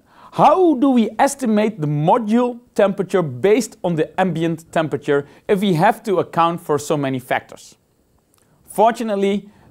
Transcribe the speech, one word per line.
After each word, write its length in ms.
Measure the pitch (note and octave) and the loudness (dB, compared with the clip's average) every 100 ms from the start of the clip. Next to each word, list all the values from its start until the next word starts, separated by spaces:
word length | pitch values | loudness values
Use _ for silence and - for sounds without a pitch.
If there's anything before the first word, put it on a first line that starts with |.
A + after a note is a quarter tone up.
| _ _ - | _ _ -10
how 440 | - A3 F4 F4 C4 | 2 4 4 4 2
do 160 | C#4 | 2
we 180 | B3 G#3+ - | 2 0 0
estimate 640 | C4+ - A#3+ G#3 A3 G#3 | -2 0 -2 0 0 -4
the 60 | D3 | -4
module 720 | D3 D#3+ B3 G#3 A#3 B3 A#3+ _ | 0 2 0 2 0 0 -6 _
temperature 480 | - G3+ G3 F#3 F#3+ | 0 0 0 -2 -2
based 540 | D#3 B2 F#3 A3 - - | -2 -2 2 2 0 -6
on 120 | F3+ D#3+ | -4 -2
the 220 | D#3 - | -2 -2
ambient 540 | F#3+ E3 E3 E3 - | -2 -2 -2 -4 -4
temperature 560 | E3+ D#3 C#3+ - C#3+ C#3+ - - | -4 -4 -4 -2 -2 -2 -10 -4
if 140 | G3+ | 0
we 140 | G3+ | 0
have 280 | D#3 G3+ A#3 | 2 2 0
to 160 | A3+ F3 | -2 -4
account 420 | - E3 E3+ E3+ | -2 -2 -2 -2
for 180 | - C#3+ | -4 -4
so 160 | C#3+ D#3 | -2 -4
many 240 | C3+ C3 | -4 -6
factors? 560 | - B2+ - - - _ _ _ _ _ _ _ _ _ - | -6 -6 -6 -18 -20 _ _ _ _ _ _ _ _ _ -8
Fortunately, 840 | - A3 A#3 A3+ G3 G3 G3 - _ _ | 0 0 0 -4 -2 -2 -2 -6 _ _